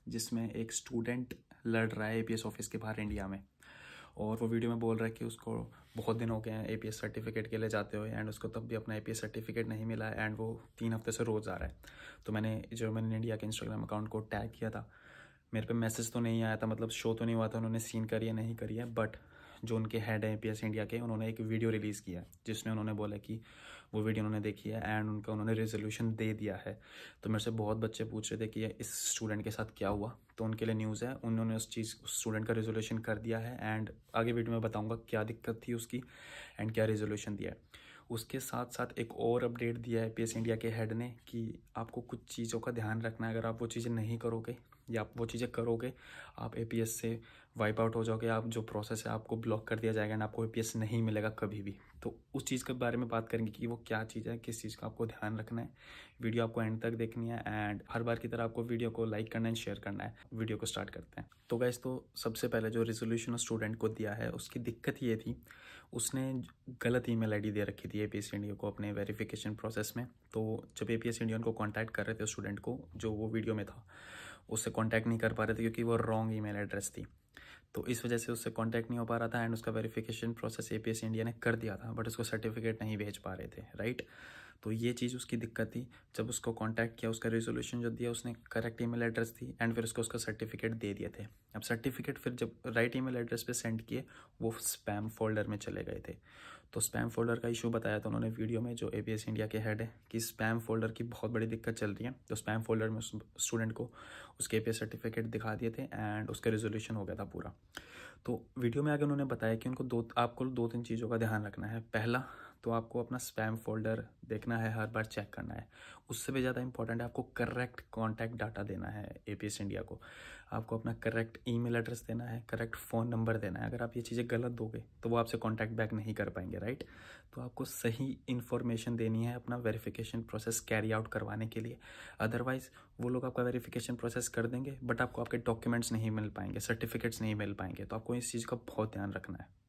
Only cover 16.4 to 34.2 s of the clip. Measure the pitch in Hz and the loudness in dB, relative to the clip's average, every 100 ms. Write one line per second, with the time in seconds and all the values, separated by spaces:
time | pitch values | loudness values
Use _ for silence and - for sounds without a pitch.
16.4 | 113 110 110 110 113 - 113 113 117 113 | 4 2 2 2 0 0 2 4 4 4
17.4 | 110 113 113 113 113 113 110 110 113 110 | 2 2 2 0 0 -2 2 2 2 0
18.4 | 110 113 107 110 120 117 107 - - - | 0 -2 -2 -2 -2 2 0 0 -16 -20
19.4 | - - 113 113 110 110 104 110 107 110 | -20 -8 0 2 2 0 2 2 2 0
20.4 | 110 107 110 110 101 117 117 110 113 113 | 0 0 0 0 0 -2 0 0 0 0
21.4 | 110 113 113 110 107 101 - 87 87 - | 0 4 4 4 2 -2 -4 -6 -8 -10
22.4 | - 110 110 110 107 104 104 104 - 110 | -4 -2 0 0 0 0 0 -2 -4 -8
23.4 | - - - - - 107 107 110 107 107 | -8 -18 -18 -18 -4 0 2 4 2 2
24.4 | 104 101 107 110 104 107 107 107 104 107 | 0 -2 -2 -2 0 2 2 0 0 0
25.4 | 107 110 110 107 107 107 117 110 110 107 | 4 4 2 0 -2 0 0 2 2 2
26.4 | 104 95 - - - - - - 107 110 | 0 -2 -4 -8 -10 -16 -16 -6 0 2
27.4 | 104 110 107 110 113 - 107 107 - 110 | 2 2 2 2 2 0 -2 -2 -2 -2
28.4 | 110 110 110 - 120 - - - 110 104 | -2 0 -2 -2 -6 -2 0 2 2 0
29.4 | 107 107 110 - 101 104 110 - - - | 0 -2 -4 0 2 2 0 -6 -10 -2
30.4 | 113 110 113 110 110 104 120 131 117 113 | 0 2 4 4 2 0 -2 -2 2 2
31.4 | 113 113 - - 113 - - - 117 110 | 4 2 -2 -2 -4 -4 -4 -2 0 2
32.4 | 107 117 110 110 107 113 113 107 113 113 | 4 4 2 0 0 0 0 0 0 0
33.4 | 117 123 107 110 104 - - 113 | -2 -4 -2 0 -2 -6 -2 2